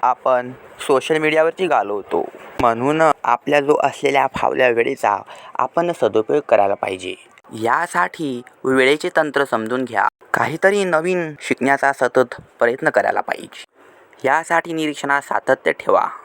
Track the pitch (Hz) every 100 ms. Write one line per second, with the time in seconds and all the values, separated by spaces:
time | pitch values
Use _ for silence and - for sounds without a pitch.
0 | 120 127 135 127 123 127 - - - 135
1 | - 160 156 156 160 - 185 135 101 101
2 | 92 85 - - - - 123 113 131 156
3 | 160 143 - 120 - 147 139 147 139 -
4 | 143 139 131 - - 135 127 117 127 135
5 | 110 101 - - - - 131 - 175 170
6 | 113 110 110 147 - 110 101 98 104 92
7 | 90 92 - - - 113 113 139 175 180
8 | 180 - 151 120 120 _ 131 131 131 151
9 | 180 170 156 139 139 117 110 127 123 110
10 | 107 _ - - 117 160 190 202 185 160
11 | 165 180 160 147 - 131 127 139 135 139
12 | 123 - 127 - - _ 120 127 156 113
13 | 101 101 - - - - - _ - _
14 | _ _ 127 151 165 170 165 160 156 143
15 | 143 143 - 110 - 131 - - - 92
16 | - -